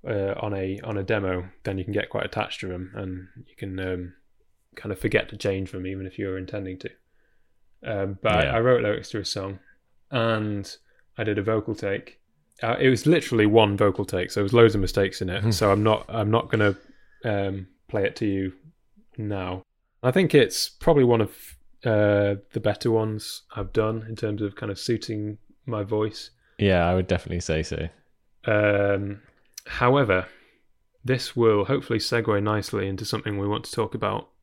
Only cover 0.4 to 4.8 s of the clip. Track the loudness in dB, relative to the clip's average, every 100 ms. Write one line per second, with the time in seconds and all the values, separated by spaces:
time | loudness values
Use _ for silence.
0.4 | -4 -4 -4 -6 -6 -6 0 0 0 -4
1.4 | -6 -10 -6 -6 -4 -4 -4 -4 -4 -4
2.4 | -6 -8 -8 -8 -10 -10 -8 -10 -14 -20
3.4 | -20 _ -10 -6 -4 -6 -8 -14 _ _
4.4 | _ _ _ -14